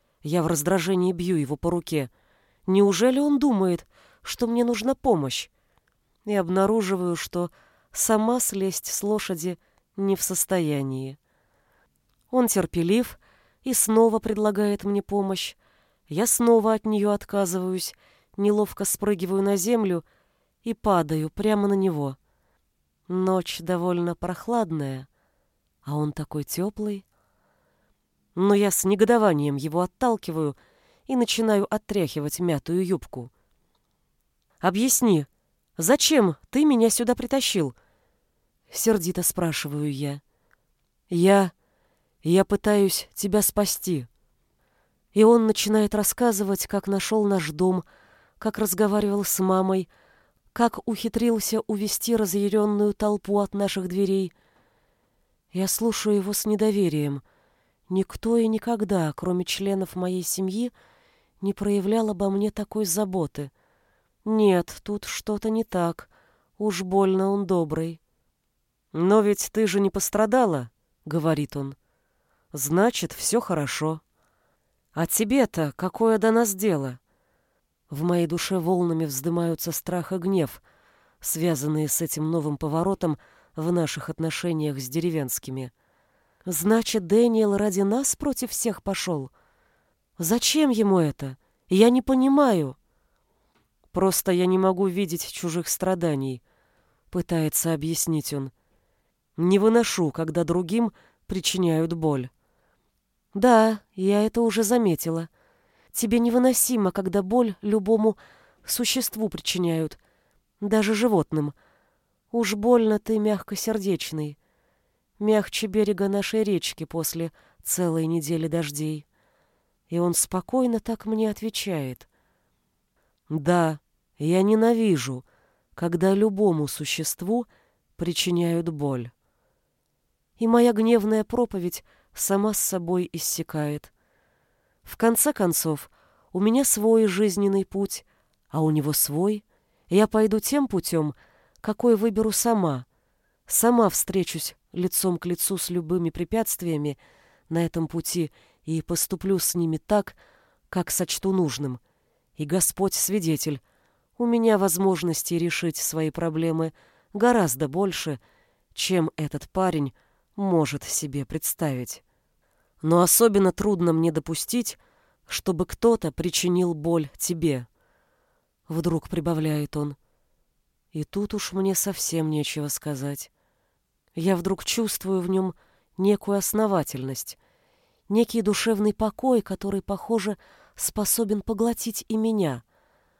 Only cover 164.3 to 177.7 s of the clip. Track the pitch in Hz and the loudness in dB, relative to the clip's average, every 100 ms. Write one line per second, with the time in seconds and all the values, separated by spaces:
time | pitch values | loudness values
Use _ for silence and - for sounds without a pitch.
164.3 | 165 - 240 226 - _ _ _ _ - | -8 -4 -4 -4 -8 _ _ _ _ -10
165.3 | - - 165 180 - 233 226 160 - 170 | -8 -4 -2 -4 0 2 2 0 -4 -4
166.3 | - 175 180 180 160 160 170 147 - - | -2 0 2 0 -2 -2 -2 -2 -6 -6
167.3 | 170 160 131 123 _ _ _ _ _ _ | -2 -2 -2 -6 _ _ _ _ _ _
168.3 | _ _ _ - 160 165 165 - - 160 | _ _ _ -10 -4 -2 -2 -4 -6 -2
169.3 | 160 156 151 147 151 147 143 _ _ _ | -2 -2 -2 -4 -6 -6 -8 _ _ _
170.3 | _ _ _ _ _ _ 156 151 202 202 | _ _ _ _ _ _ -10 -6 -6 -4
171.3 | 214 - 185 190 185 202 185 - 165 156 | -6 -4 -2 0 0 -2 -4 -4 -2 -2
172.3 | 151 147 156 147 - 151 139 143 143 - | -2 -4 -4 -6 -6 -8 -8 -6 -8 -12
173.3 | _ _ _ _ _ _ _ _ - 170 | _ _ _ _ _ _ _ _ -4 0
174.3 | 180 175 190 - - 214 - 190 190 180 | 0 0 -4 -4 -2 -2 -4 -2 -2 0
175.3 | 190 190 - _ _ _ - 190 208 - | 0 0 -4 _ _ _ -2 2 2 0
176.3 | 202 - 208 214 190 147 131 131 131 - | -2 0 0 2 0 -2 -6 -8 -8 -12
177.3 | - _ _ _ | -16 _ _ _